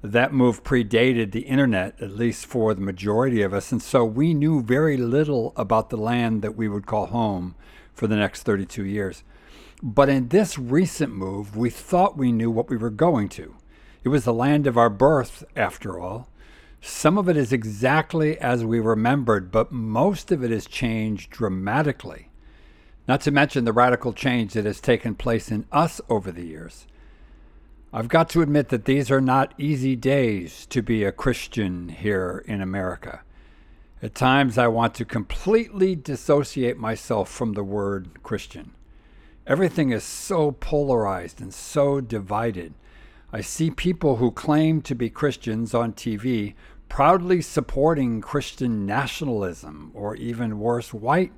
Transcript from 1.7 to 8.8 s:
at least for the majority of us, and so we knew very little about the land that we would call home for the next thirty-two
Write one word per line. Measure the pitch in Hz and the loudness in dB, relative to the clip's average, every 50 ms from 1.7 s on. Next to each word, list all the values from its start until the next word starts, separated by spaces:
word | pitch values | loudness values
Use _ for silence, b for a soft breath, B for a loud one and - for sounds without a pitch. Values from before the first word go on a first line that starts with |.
| 110 92 92 98 - - | 2 0 0 -4 -6 -10
at | - 104 | -12 -10
least | 98 104 117 117 104 - - | -4 -2 -2 -2 -2 -2 -10
for | - - 123 110 110 107 | -6 -2 0 2 2 0
the | 92 | 0
majority | 98 98 95 92 98 104 104 113 127 135 123 110 | -2 -6 -6 -4 -2 0 2 2 2 2 2 2
of | 101 95 95 | 2 2 0
us, | 101 - - | -2 -2 -2
and | 127 113 | -4 -4
so | - - - 135 117 | -4 0 2 2 2
we | 113 107 120 147 170 165 | 2 2 2 2 2 2
knew | 143 143 156 165 143 | 2 2 2 2 2
very | 120 107 123 139 156 160 143 | 2 2 2 2 2 2 2
little | 131 123 117 120 147 156 151 143 123 110 - - | 0 0 0 2 0 2 2 0 -2 -2 -4 -4
about | - 117 98 113 110 110 - | -6 -2 2 2 2 2 0
the | - | -6
land | 110 107 113 120 120 120 113 113 107 | -4 -2 -2 0 0 0 0 0 -2
that | 101 104 107 | -2 -4 -4
we | 110 113 | -4 -4
would | 107 101 104 98 | -4 -4 -4 -6
call | - 107 107 95 | -2 -2 -2 -2
home | 85 101 120 113 107 98 92 90 90 85 b b b b b b b b | -2 -2 -2 0 0 -2 -4 -6 -8 -12 b b b b b b b b
for | - - | -6 -2
the | 107 107 | 0 0
next | 107 104 95 - - - | 0 0 -2 -2 -6 -2
thirty-two | - 104 98 98 - - - | -2 -2 -2 -2 -6 -8 -8